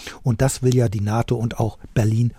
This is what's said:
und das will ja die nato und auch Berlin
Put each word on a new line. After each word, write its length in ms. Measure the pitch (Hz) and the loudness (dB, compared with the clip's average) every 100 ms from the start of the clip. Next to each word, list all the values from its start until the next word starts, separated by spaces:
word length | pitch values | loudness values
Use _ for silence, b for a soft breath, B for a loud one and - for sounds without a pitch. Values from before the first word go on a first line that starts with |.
| B B | B B
und 200 | - 110 | -2 2
das 220 | 131 - | 0 2
will 120 | 127 123 | 2 2
ja 140 | 117 | 2
die 100 | 104 | 0
nato 380 | 104 110 117 120 | -2 -2 0 -2
und 240 | 113 - | -2 -2
auch 160 | 113 - - | -4 -4 -4
Berlin 400 | - 107 113 120 | 0 2 2 0